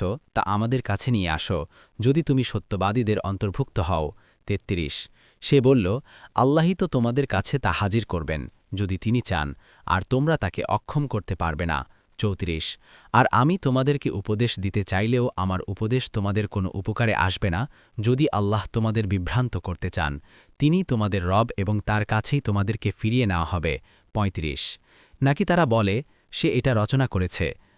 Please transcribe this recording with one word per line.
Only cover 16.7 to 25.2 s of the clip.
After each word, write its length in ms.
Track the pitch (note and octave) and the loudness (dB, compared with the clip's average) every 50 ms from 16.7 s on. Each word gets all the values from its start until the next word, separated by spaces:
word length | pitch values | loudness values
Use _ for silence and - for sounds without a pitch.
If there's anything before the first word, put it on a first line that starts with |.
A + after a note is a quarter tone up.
| - | -4
উপকারে 400 | - F#2+ - G#2+ - A#2+ A2+ G#2 | -6 -4 -4 -2 0 0 0 2
আসবে 340 | A1 D#2 F2+ F2 - - G2+ | 2 2 0 0 0 -2 -2
না, 120 | E2 F2+ B2 - - - - _ - - | -2 -2 -4 -6 -8 -16 -20 _ -8 -4
যদি 280 | G#2 A2+ B2+ C3 D#3 D3+ - | 0 2 2 2 2 0 2
আল্লাহ 300 | G3+ G3+ - G#3 G#3+ - - - | 0 0 0 0 0 -2 -2 -2
তোমাদের 340 | A#2 A2 A2+ A2 A2+ G#2+ F#2+ | -2 0 0 0 0 0 0
বিভ্রান্ত 500 | G2+ G2 F2+ F2 - A#2+ B2+ A#2+ - F#2 | 0 -2 -2 0 0 0 0 0 -2 -6
করতে 320 | - - F2 - - F#2 | -6 -6 -8 -6 -6 -6
চান, 300 | - - E2 D2 C#2+ C#2+ - - - - - _ - - | -4 -2 -4 -4 -4 -6 -12 -16 -20 -20 -20 _ -6 0
তিনি 240 | C#3+ D3 E3 F#3 F#3 | 2 2 4 2 2
তোমাদের 380 | - C3+ A2 G#2 G2+ F#2+ G2+ F2 | 0 0 0 0 0 0 0 0
রব 220 | F2+ F#2 G#2 A#2 A#2 - - | 2 2 2 2 2 0 -4
এবং 180 | G2 F2+ G#2+ G#2 - | -2 0 0 -2 0
তার 200 | - G#2+ G#2+ G#2 | 0 0 0 0
কাছেই 360 | - A2 A2 - - - C#3+ | 0 0 0 0 0 -2 -2
তোমাদেরকে 480 | - - G2+ G2+ G2 G2+ G#2+ G2+ - G2+ | 0 0 0 0 0 0 -2 -2 -2 -4
ফিরিয়ে 340 | - - - A2 A#2 B2+ B2 | -4 -2 -2 0 2 2 2
নেওয়া 200 | G2+ F#2 E2+ E2+ | 2 2 0 0
হবে। 280 | D#2+ F#2 F2 D2+ E2+ C#2+ B1+ - - _ _ _ _ - | 0 -2 -2 0 -2 -2 -4 -8 -14 _ _ _ _ -2
পঁয়ত্রিশ, 600 | A2+ G2+ F#2+ - - D#2+ D#2 C2+ - - - - - _ _ _ - - _ _ - | 0 0 0 -2 -2 -4 -4 -4 -4 -6 -8 -8 -12 _ _ _ -20 -20 _ _ 0